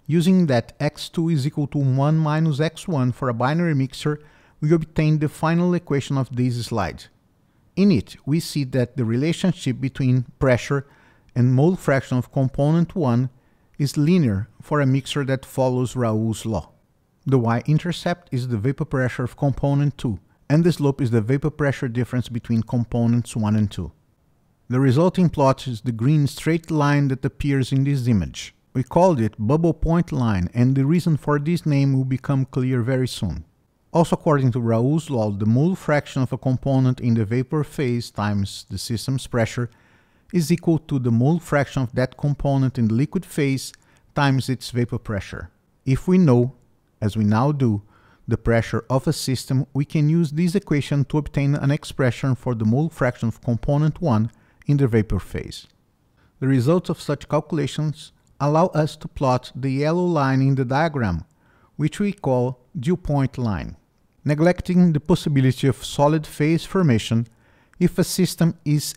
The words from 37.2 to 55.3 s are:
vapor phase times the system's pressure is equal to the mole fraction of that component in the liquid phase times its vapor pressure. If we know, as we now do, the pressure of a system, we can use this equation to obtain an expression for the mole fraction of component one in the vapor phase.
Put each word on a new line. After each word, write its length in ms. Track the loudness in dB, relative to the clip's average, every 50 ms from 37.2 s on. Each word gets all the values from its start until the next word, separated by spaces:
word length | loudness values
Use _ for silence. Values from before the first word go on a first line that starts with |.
| 0
vapor 380 | 0 -2 -2 -2 -2 -4 -4 -4
phase 480 | -4 -4 -4 -2 -2 -2 -4 -4 -8
times 540 | -6 -4 -2 -2 0 -2 -2 -4 -6 -14 -14 _
the 80 | -10
system's 500 | -10 -6 -6 -6 -6 -4 -4 -4 -4 -6
pressure 420 | -4 -2 0 0 0 -2 -6 -6 -6 -8 _ _ _ _ _ _ _ _ _ _ _
is 180 | -2 -2 0 0
equal 280 | 0 0 2 0 0
to 200 | 0 0 -2 -4
the 140 | -2 0 2
mole 280 | 2 4 4 2 2 0
fraction 440 | -2 -2 0 0 0 0 -2 -4 -4
of 100 | -2 -2
that 220 | -2 -2 -2 -4
component 600 | -4 -4 -4 -2 -2 -2 0 0 2 0 0 0
in 100 | 0 0
the 60 | 2 2
liquid 320 | 2 0 0 -2 -6 -8
phase 480 | -4 -4 -2 0 0 -2 -4 -6 -10 -16 _ _ _ _ _ _ _ _
times 320 | 0 2 2 2 2 0
its 240 | -2 -6 -6 -8 -6
vapor 260 | -4 -4 -2 -2 -4
pressure. 540 | -8 -6 -6 -6 -6 -6 -8 -12 -12 -14 -14 -18 _ _ _ _ _ _
If 220 | -2 -2 0 2
we 100 | 2 4
know, 380 | 6 6 6 6 4 2 0 -4 _ _ _ _ _ _ _ _ _
as 160 | -4 -2 -2
we 80 | 0 0
now 260 | 2 2 2 2 0
do, 300 | 0 0 0 0 0 -2 -4 _ _ _ _ _ _ _ _ -4
the 80 | -4
pressure 480 | -2 0 0 2 2 0 0 -4 -6 -4 -2
of 180 | -2 -2 0
a 40 | -2
system, 560 | -4 -2 -4 -4 -4 -4 -4 -2 -2 -2 -2 -2 _
we 100 | -4 -4
can 240 | -2 0 0 2
use 240 | 4 4 2 2 0
this 240 | 0 -2 -2 0 0
equation 480 | -2 0 0 -2 -2 0 0 -2 -2 0
to 140 | 0 -2
obtain 380 | -4 -4 -2 -2 -2 0 0 0
an 140 | 0 0 -2
expression 640 | -2 -2 -4 -10 -4 -2 0 0 0 -2 -2 -2 -2
for 200 | -2 -2 -4 -4
the 80 | 0 0
mole 240 | 0 2 0 0
fraction 400 | -2 -2 -2 -2 -2 -2 -2 -4
of 140 | -6 -6 -4
component 600 | -4 -4 -4 -2 -2 0 0 2 2 0 0 0
one 300 | 0 0 2 2 0 -2 -6 _ _ _ _ _ -2
in 100 | 0 2
the 100 | 2 2
vapor 320 | 2 2 2 2 2 -2 -4
phase. 480 | -4 -6